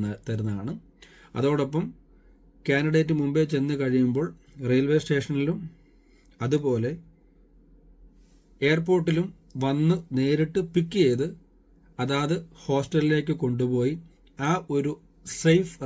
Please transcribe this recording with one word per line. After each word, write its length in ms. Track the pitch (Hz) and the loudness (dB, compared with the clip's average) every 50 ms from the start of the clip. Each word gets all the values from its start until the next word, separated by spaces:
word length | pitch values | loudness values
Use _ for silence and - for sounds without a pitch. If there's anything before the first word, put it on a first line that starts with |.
| 104 | -4
ന-, 160 | 104 104 - - - | -4 -6 -8 -8 -6
തരുന്നതാണ്. 460 | 113 110 107 107 104 98 98 131 190 - - - _ _ - - - - - - - 117 | -6 -4 -4 -4 -4 -4 -6 -8 -10 -10 -12 -18 _ _ -20 -20 -20 -20 -20 -12 -6 -2
അതോടൊപ്പം 440 | 127 139 147 147 139 131 147 160 202 247 - - _ _ _ _ _ _ _ _ _ - _ _ _ - | 0 0 2 0 -2 -2 -2 -4 -4 -4 -10 -16 _ _ _ _ _ _ _ _ _ -20 _ _ _ 0
കാൻഡിഡേറ്റ് 460 | 139 139 147 156 156 160 156 151 165 151 | 0 2 2 2 2 2 2 2 0 0
മുമ്പേ 220 | 143 143 143 156 156 151 156 | 0 0 0 0 0 2 0
ചെന്ന് 220 | 139 135 143 147 139 | -2 0 0 -2 -2
കഴിയുമ്പോൾ 460 | 139 131 127 127 127 123 120 135 160 175 - - _ - - 139 131 120 | 0 2 2 2 2 2 2 0 -2 -4 -6 -12 _ -20 -16 -8 -2 2
റെയിൽവേ 280 | 127 131 139 143 151 156 151 | 2 2 4 4 2 2 2
സ്റ്റേഷനിലും 540 | - 151 139 131 - 147 139 139 151 170 214 165 - - - _ _ _ _ _ _ _ _ _ _ _ _ 117 | 0 -2 -2 -2 -2 -2 -2 0 0 -2 -4 -6 -12 -16 -20 _ _ _ _ _ _ _ _ _ _ _ _ -2
അതുപോലെ 460 | 127 143 151 143 139 123 113 113 131 160 170 - - _ _ _ _ _ _ _ _ _ _ _ _ - - _ - - _ - - _ _ _ _ _ _ _ _ _ _ 139 143 | -2 0 0 0 0 0 0 0 -2 -4 -8 -12 -20 _ _ _ _ _ _ _ _ _ _ _ _ -20 -20 _ -20 -20 _ -20 -20 _ _ _ _ _ _ _ _ _ _ 0 2
എയർപോർട്ടിലും 600 | 156 160 165 175 185 180 165 175 160 165 180 196 - - _ - _ 131 135 | 2 2 2 2 2 2 2 2 0 0 0 -2 -6 -14 _ -14 _ -4 -2
വന്ന് 320 | 135 139 147 156 160 180 170 - - 135 127 | 0 0 2 2 2 2 2 -2 -4 -2 0
നേരിട്ട് 420 | 131 139 147 151 160 156 - 196 180 170 - | 2 2 2 2 0 0 -2 -4 -4 0 0
പിക്ക് 260 | 175 170 170 - 202 170 | 0 0 0 2 2 4
ചെയ്ത് 220 | 131 120 120 143 165 - - - _ _ _ _ _ _ _ _ _ _ - 127 | 4 4 2 -2 -4 -6 -12 -20 _ _ _ _ _ _ _ _ _ _ -6 -4
അതാത് 320 | 131 139 143 147 143 170 190 - - - - - | -2 0 0 0 0 -2 -4 -4 -10 -18 -16 -6
ഹോസ്റ്റലിലേക്ക് 680 | - 139 139 139 - - 160 151 151 156 151 143 160 151 - | -2 -2 -2 -2 0 0 0 2 2 2 2 0 -2 -4 -2
കൊണ്ടുപോയി 520 | - 123 123 120 127 123 127 123 123 135 156 165 - - - _ _ _ _ - 143 147 | -2 -4 -2 -2 -2 0 0 0 0 0 -2 -4 -10 -16 -20 _ _ _ _ -6 -2 -2
ആ 20 | 175 185 170 - 151 | -2 -2 -2 -2 -4
ഒരു 160 | 143 139 147 147 - _ _ _ _ _ - - - | -2 -2 -2 -6 -8 _ _ _ _ _ -12 -10 0
സേഫ് 320 | - 165 165 185 185 170 - - 139 | 2 4 4 4 4 0 -6 -8 -6